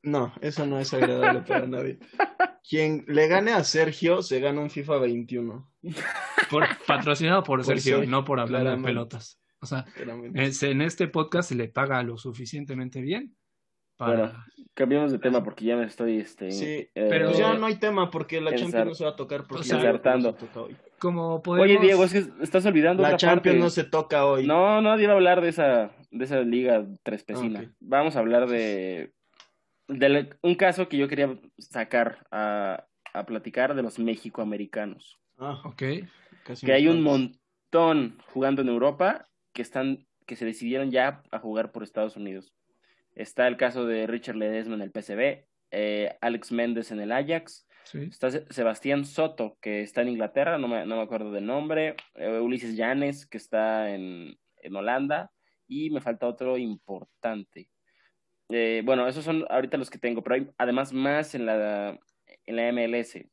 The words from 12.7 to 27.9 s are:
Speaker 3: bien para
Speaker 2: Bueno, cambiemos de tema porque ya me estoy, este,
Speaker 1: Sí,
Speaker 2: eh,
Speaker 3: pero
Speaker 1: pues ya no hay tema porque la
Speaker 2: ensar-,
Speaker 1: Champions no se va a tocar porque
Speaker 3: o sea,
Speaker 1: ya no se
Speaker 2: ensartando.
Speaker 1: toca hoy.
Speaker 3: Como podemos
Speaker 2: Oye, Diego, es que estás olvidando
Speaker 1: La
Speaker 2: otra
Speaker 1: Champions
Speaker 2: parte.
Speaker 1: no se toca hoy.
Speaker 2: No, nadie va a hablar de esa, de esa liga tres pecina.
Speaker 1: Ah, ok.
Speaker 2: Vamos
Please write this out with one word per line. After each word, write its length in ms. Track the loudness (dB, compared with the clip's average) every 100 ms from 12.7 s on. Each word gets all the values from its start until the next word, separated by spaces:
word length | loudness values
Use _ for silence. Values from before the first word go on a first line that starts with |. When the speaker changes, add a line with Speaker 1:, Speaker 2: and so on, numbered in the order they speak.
| -8 -8 -8
Speaker 3:
bien 340 | -6 -6 -8 _ _ _ _ _ _ _
para 220 | 0 0 0
Speaker 2:
Bueno, 180 | -6 -20 -20 -20 -2
cambiemos 360 | 2 2 2
de 60 | 0
tema 260 | 0 0
porque 220 | -2 -4 -2
ya 100 | -2
me 100 | -2
estoy, 340 | -4 -2 -2
este, 320 | -4 -10 -8
Speaker 1:
Sí, 140 | -6 -6
Speaker 2:
eh, 240 | -8 -8
Speaker 3:
pero 340 | -2 2 2 2
Speaker 1:
pues 120 | 4
ya 160 | 2 2
no 100 | 0
hay 120 | 0
tema 340 | 0 0 0
porque 280 | -2 -4 -2
la 120 | 0
Speaker 2:
ensar-, 80 | 0
Speaker 1:
Champions 280 | 0 0 0
no 40 |
se 100 | 0 -4
va 40 |
a 60 | -4
tocar 320 | -8 -8 -8
porque 140 | -8
Speaker 3:
o 20 |
sea, 140 | -2 2
Speaker 1:
ya 0 |
no 40 |
se 60 | 2 4
Speaker 2:
ensartando. 380 | 2 4 2 -2
Speaker 1:
toca 260 | -14 -12
hoy. 140 | -14 -16 -20 _
Speaker 3:
Como 420 | -2 -2 -2 -4
podemos 240 | 0 6 8
Speaker 2:
Oye, 100 | 8
Diego, 240 | 8 8
es 100 | 6
que 120 | 4 -2 -6
estás 220 | 0 2 4
olvidando 340 | 6 4 6
Speaker 1:
La 80 | 4
Speaker 2:
otra 80 | 6
Speaker 1:
Champions 380 | 6 6 6 4
Speaker 2:
parte. 80 |
Speaker 1:
no 60 | 4
se 120 | 0 0
toca 400 | 0 2 2 4
hoy. 200 | 4 4
Speaker 2:
No, 340 | 4 6 6
nadie 260 | 4 4 6
va 60 |
a 20 | 6
hablar 260 | 8 6
de 80 | 4
esa, 420 | 2 4 4 2 -8 _
de 140 | -8 -2
esa 160 | 0
liga 440 | 2 2 4 2 0 -10
tres 200 | -8 -8
pecina. 380 | -8 -6 -4 -6
Speaker 1:
Ah, 20 |
ok. 120 | -10 _
Speaker 2:
Vamos 360 | 0